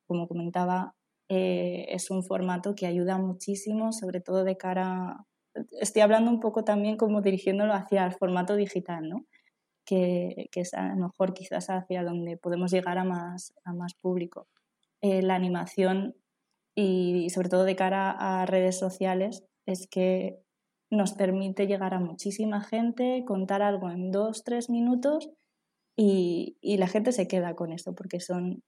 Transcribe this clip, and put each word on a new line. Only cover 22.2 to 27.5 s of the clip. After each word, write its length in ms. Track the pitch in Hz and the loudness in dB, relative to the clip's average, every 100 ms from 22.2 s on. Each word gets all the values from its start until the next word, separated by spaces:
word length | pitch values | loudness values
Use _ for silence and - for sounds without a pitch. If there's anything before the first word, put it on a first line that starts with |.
| 202 202 214 208 | -6 -4 -2 -2
gente, 640 | 208 220 233 233 247 254 247 | -2 -2 0 0 0 0 -2
contar 360 | 190 190 196 | -2 0 2
algo 280 | 208 196 180 | 2 2 -2
en 200 | 175 185 | -4 -2
dos, 320 | 196 214 220 | 0 0 -2
tres 260 | - 240 233 | -4 -4 0
minutos 600 | 233 233 247 277 311 311 - _ _ _ _ _ - | 0 2 2 2 0 -2 -14 _ _ _ _ _ 4
y, 640 | 208 196 175 170 - - | 6 6 4 0 -4 -6
y 180 | - 202 | 0 2
la 100 | 185 | 2
gente 240 | 214 226 | 2 2
se 160 | 240 180 | 0 0
queda 260 | 185 175 | 0 0